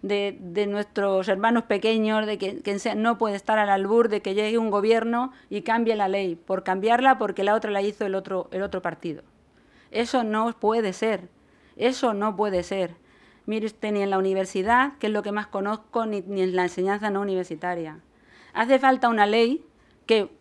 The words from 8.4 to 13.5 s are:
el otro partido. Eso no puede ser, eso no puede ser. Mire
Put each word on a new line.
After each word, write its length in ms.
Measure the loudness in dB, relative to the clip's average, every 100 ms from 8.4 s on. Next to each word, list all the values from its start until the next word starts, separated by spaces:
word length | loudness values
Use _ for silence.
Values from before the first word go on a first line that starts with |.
| -6
el 100 | -6
otro 200 | -6 -4
partido. 420 | -6 -8 -10 -10 -14 _ _ _ _ _ _
Eso 340 | -4 -2 0
no 280 | 0 0 -2 0
puede 340 | 0 0 -2
ser, 340 | -2 -2 -2 -6 _ _ _ _ -2
eso 380 | -2 0 -2
no 220 | 0 -2 0
puede 280 | 0 0
ser. 380 | -2 -4 -4 -6 _ _ _ _
Mire 180 | -6